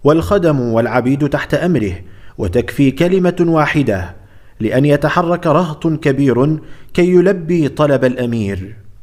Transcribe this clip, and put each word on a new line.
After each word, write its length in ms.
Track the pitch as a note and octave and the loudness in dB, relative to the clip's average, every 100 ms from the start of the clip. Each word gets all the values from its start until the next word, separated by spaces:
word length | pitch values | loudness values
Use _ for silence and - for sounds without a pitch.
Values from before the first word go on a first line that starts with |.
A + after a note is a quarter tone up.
والخدم 560 | C#3+ D#3+ E3 G3+ E3+ C#3+ | 2 2 2 0 2 0
والعبيد 680 | A#2+ A2+ A#2 B2 B2 C#3 D3 | 0 0 0 0 0 0 0
تحت 260 | C#3 - | -2 -2
أمره، 400 | C#3 F3 D#3 G#2 F2 - - - - | -2 0 0 -2 -6 -14 -20 -18 -8
وتكفي 520 | G2+ A#2+ A#2+ - C#3 | -2 -2 -2 0 0
كلمة 460 | C3 F3 F#3+ F3 F3 | 2 2 2 0 0
واحدة 760 | E3+ D#3+ C#3+ D3+ B2+ F#2+ F2 - - - - - | 0 2 2 0 0 -2 -6 -14 -20 -20 -20 -6
لأن 240 | G#2+ A#2+ | -2 0
يتحرك 640 | D3 C#3+ D3+ F3 E3+ F3 E3 | 2 2 2 0 0 0 2
رهط 400 | D#3+ F3+ D3+ E3 | 0 0 -2 -2
كبير 720 | D3+ D3 C3+ C#3 A#2+ C#3+ D#3 - - - | 0 0 2 2 2 2 0 -8 -18 -6
كي 200 | - F3+ | 0 4
يلبي 540 | F3+ F3+ F#3+ D#3+ F3 C#3 | 4 2 0 -2 0 0
طلب 360 | - D3+ C3 | 0 2 2
الأمير. 720 | C3 B2 B2 A#2 G2+ F#2+ F#2 - - - | 2 0 -4 -2 -4 -6 -10 -16 -20 -20